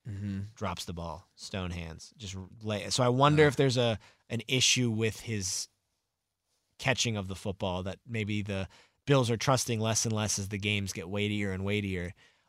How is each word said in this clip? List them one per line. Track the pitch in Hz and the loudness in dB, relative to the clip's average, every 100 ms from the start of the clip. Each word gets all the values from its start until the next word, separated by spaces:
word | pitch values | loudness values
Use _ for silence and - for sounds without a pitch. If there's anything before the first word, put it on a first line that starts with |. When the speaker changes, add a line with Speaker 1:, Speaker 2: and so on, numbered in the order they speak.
| - | -10
Speaker 1:
Mm-hmm. | 98 101 98 101 - | -6 -4 -4 -6 -6
Speaker 2:
Drops | 98 90 - | -6 -6 -8
the | |
ball, | 85 85 80 - - | -8 -8 -10 -14 -18
stone | - 98 90 | -10 -6 -6
hands, | 87 82 80 - - | -6 -8 -12 -18 -16
just | 101 95 90 117 | -12 -10 -12 -10
lay. | 107 104 98 | -4 -4 -2
So | - | 2
I | 123 | 4
wonder | 123 143 151 | 6 6 8
Speaker 1:
Uh. | 147 | 6
Speaker 2:
if | 131 | 6
there's | 139 123 | 4 4
a, | 120 110 - _ - | 2 0 -6 _ -8
an | 117 - | -8 0
issue | 135 - 123 120 | 2 4 4 2
with | 110 113 - | 2 0 -2
his | - 107 92 - - _ _ _ _ _ _ _ _ _ _ - | -4 -4 -2 -4 -8 _ _ _ _ _ _ _ _ _ _ -6
catching | 135 127 120 107 | -2 0 0 -2
of | 95 | -4
the | 95 | -6
football, | 107 92 98 92 | -6 -4 -2 -2
that | 95 90 - | -6 -10 -8
maybe | 113 104 104 | -6 -2 -2
the | 101 98 92 - _ _ - | -2 -4 -6 -12 _ _ 2
Bills | 139 117 | 4 4
are | 113 | 2
trusting | - 131 - 113 | 2 2 2 0
less | 110 110 120 | 0 0 0
and | |
less | 110 104 - | 0 0 -2
as | 98 | -4
the | 104 | -2
games | 104 104 98 | 0 0 -2
get | 95 87 | -6 -6
weightier | 101 104 104 101 | -2 0 0 -2
and | 95 98 | -2 0
weightier. | 104 101 92 87 - - _ | 0 0 -4 -6 -10 -20 _